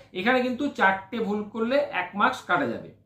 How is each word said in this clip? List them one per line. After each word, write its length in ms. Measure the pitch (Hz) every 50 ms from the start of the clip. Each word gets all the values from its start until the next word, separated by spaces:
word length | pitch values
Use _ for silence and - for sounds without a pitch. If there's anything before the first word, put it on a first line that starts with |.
| - - -
এখানে 280 | 185 185 233 262 254
কিন্তু 260 | 240 254 247 - 294 285
চারটে 520 | - - 202 190 190 190 - - - 226
ভুল 240 | 196 196 208 208 208
করলে 320 | - - 226 226 233 262
এক 360 | 285 285 - - 180 185 - -
মার্কস 260 | 196 220 254 247 -
কাটা 260 | - - 180 - - 120
যাবে। 220 | - - - - - _ _